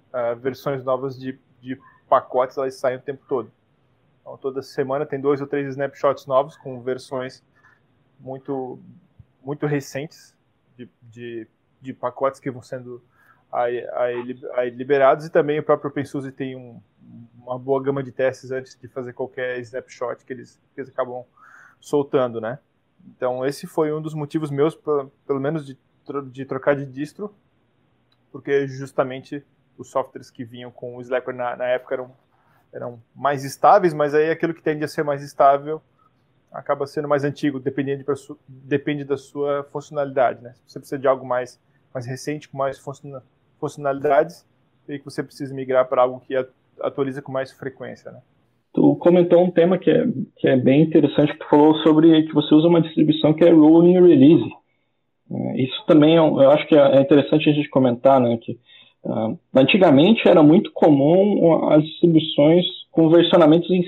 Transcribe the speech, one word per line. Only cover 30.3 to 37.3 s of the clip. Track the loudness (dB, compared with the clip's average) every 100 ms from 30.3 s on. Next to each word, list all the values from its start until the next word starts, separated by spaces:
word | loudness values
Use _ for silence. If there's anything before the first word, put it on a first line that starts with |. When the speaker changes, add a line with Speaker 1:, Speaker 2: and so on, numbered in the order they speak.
Speaker 1:
que | -18
vinham | -18 -16 -18
com | -16 -16 -14
o |
Slackware | -6 -6 -6
na, | -8 -8 -6
na |
época | -4 -4 -6
eram, | -10 -10 _ _ _ _ _ _
eram | -16 -14 -16 _ -8
mais | -6 -4
estáveis, | -8 0 4 4 4
mas | 0 0
aí | 0 0
aquilo | -2 -6
que | -6
tende | -6 -4
a | -6
ser | -6
mais | -6 -6
estável | -6 2 4 4 -2 -12 -14 _ _ _ _ _ _
acaba | -12 -8 -6 -6
sendo | -8 -4
mais | -2
antigo, | -2